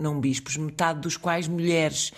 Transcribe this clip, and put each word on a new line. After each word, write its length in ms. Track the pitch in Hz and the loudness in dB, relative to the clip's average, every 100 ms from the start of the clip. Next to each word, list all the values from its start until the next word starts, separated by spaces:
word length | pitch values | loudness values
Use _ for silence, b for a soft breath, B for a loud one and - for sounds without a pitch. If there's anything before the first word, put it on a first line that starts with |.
não 180 | 151 147 | -2 0
bispos, 380 | 135 131 - 151 | 0 0 -2 -4
metade 420 | 156 151 170 156 | -4 0 0 0
dos 160 | 160 - | -4 -4
quais 320 | 180 170 160 | 0 0 0
mulheres. 640 | 170 170 165 156 - - | 0 2 4 2 0 -4